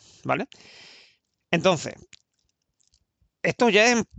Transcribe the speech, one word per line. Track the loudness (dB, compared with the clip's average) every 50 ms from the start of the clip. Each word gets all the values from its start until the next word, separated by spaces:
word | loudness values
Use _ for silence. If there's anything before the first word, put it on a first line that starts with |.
| _ -20 _ _ -6
¿vale? | -4 -4 -4 -6 -10 -14 -20 -20 -20 -20 -20 -20 -20 -20 -20 -20 _ _ _ _ _ _ _ _ _
Entonces, | -2 0 2 0 0 0 -4 -10 -14 -16 -20 _ -20 -20 _ _ _ _ _ _ _ _ _ _ _ _ _ _ _ _ _ _ _ _ _ _ _ _
esto | -6 -6 -2 0 0 2
ya | 4 4 4 4
en, | 2 0 -2 -4 -10